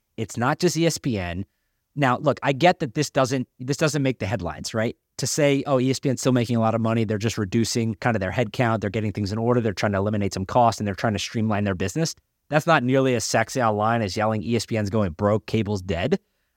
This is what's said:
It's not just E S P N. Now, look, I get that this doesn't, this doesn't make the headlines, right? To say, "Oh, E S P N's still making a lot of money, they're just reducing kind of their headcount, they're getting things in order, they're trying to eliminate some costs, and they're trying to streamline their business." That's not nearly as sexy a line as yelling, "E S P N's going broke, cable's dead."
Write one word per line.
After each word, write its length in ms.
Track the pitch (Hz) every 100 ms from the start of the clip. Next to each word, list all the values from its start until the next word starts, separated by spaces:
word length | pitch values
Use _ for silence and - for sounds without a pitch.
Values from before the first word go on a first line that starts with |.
| _ -
It's 200 | 110 117
not 220 | 123 156
just 180 | 175 156
E 80 | 165
S 140 | -
P 180 | 143 107
N. 280 | 87 87 98 _ _ _ _ 147
Now, 240 | 135 123
look, 200 | 143 117
I 80 | 131
get 280 | 135 170 185
that 140 | 151
this 160 | 151 143
doesn't, 380 | 139 127 131 123 -
this 200 | 127 143
doesn't 260 | 131 143
make 160 | 131 120
the 80 | 101
headlines, 460 | 104 85 73 -
right? 220 | 110 113 - _ -
To 100 | 127
say, 360 | - 143 139 143
"Oh, 140 | 135
E 100 | 131
S 100 | 127
P 100 | 143
N's 100 | 120
still 140 | 135
making 240 | 127 113 117
a 20 |
lot 160 | 113 113
of 60 |
money, 240 | 113 117 107
they're 120 | 107
just 200 | 113 -
reducing 580 | 101 117 110 120 113 107
kind 200 | 127 110
of 40 |
their 120 | 92
headcount, 500 | - 110 - 120 110
they're 80 | 104
getting 240 | 110 107
things 180 | 101 98
in 60 | 107
order, 240 | 117 123
they're 120 | 113
trying 200 | 92 110
to 40 | 98
eliminate 360 | 101 107 98
some 120 | - 95
costs, 340 | 123 117 -
and 80 | 104
they're 60 |
trying 200 | 95 120
to 60 | 101
streamline 440 | - 120 110 104
their 120 | 101 92
business." 400 | 98 156 165 - _ _ -
That's 180 | 151 170
not 160 | 156
nearly 320 | 123 135 131 120
as 100 | -
sexy 340 | 120 110 131
a 100 | 117
line 320 | 104 107 117
as 120 | 104 110
yelling, 280 | 107 110
"E 120 | 92 117
S 100 | -
P 120 | 113
N's 140 | 101
going 220 | 110 98
broke, 340 | 80 101 107 -
cable's 340 | 113 98 104
dead." 380 | 92 85 113 190 - _ _